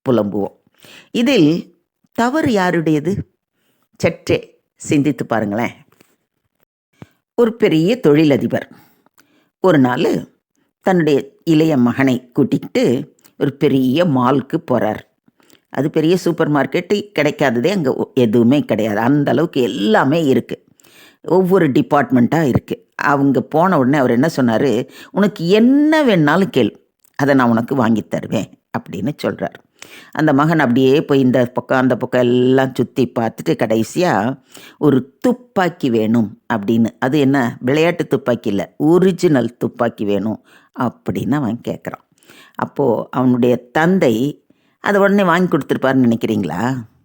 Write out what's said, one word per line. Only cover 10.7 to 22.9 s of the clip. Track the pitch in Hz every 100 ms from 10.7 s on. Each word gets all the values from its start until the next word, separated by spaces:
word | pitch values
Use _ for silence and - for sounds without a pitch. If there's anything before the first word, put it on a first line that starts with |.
| _
தன்னுடைய | - 180 156 139 - _
இளைய | - 156 160 143
மகனை | 120 117 135 123 -
கூட்டிக்கிட்டு | - 135 131 - - 226 127 147 _ _ _
ஒரு | 143
பெரிய | - 151 135 127 135
மாலுக்கு | 180 131 123 139 - 160 -
போறார். | 120 107 - - _ _ _ _ _ _
அது | - 143
பெரிய | 160 156 185
சூப்பர் | 180 160 156
மார்க்கெட்டு | 147 135 170 180 208 - -
கிடைக்காததே | 151 - 143 120 135
அங்க | 202 139
ஒ-, | - -
எதுவுமே | - 120 120 113 143
கிடையாது. | 123 107 110 104
அந்த | 117 147 143
அளவுக்கு | 139 165 -
எல்லாமே | 120 101 208 214 143 165
இருக்கு. | 151 127 - - _ _ _ _ - _
ஒவ்வொரு | - 180 185 190 160
டிபார்ட்மெண்ட்டா | 131 - 147 131 127 120 156
இருக்கு. | 151 110 - - _